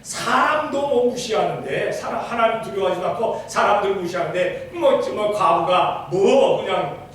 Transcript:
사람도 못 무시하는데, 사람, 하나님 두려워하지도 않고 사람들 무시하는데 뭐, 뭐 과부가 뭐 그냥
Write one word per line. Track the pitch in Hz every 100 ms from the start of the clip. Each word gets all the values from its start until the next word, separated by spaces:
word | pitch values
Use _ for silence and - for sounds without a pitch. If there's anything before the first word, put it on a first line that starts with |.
사람도 | - - - - - 302 302 277 285
못 | 240 247
무시하는데, | 226 - 208 - - 127 - -
사람, | - - -
하나님 | - 233 226 226
두려워하지도 | 185 196 190 175 180
않고 | - 220 - -
사람들 | 220 208 208 202 185
무시하는데 | 175 175 160 170 175 - -
뭐, | - 269 254
뭐 | - 214 208
과부가 | 208 170 170 - 123 120 - -
뭐 | 180 226 262 - -
그냥 | - 185 - - -